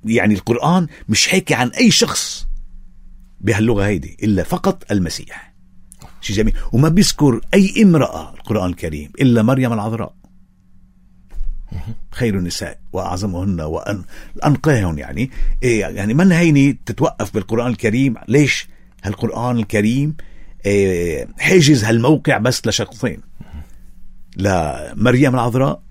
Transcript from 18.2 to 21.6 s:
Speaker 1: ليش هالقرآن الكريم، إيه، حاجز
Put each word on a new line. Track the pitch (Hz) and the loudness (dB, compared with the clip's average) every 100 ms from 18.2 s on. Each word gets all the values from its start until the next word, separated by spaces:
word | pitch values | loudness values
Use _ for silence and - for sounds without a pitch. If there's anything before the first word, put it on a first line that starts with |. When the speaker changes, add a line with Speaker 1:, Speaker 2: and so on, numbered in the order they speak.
| - | 0
Speaker 1:
ليش | 113 139 - - - - - | 2 2 0 -8 -20 -20 -10
هالقرآن | 95 104 - - 123 120 | -8 -4 -4 -4 -2 -2
الكريم، | 104 110 107 127 151 156 - - - - 98 | -2 0 2 2 -2 -4 -12 -14 -16 -8 0
إيه، | 101 98 90 87 73 57 - | 2 2 0 -2 -4 -8 -4
حاجز | - 190 | 2 4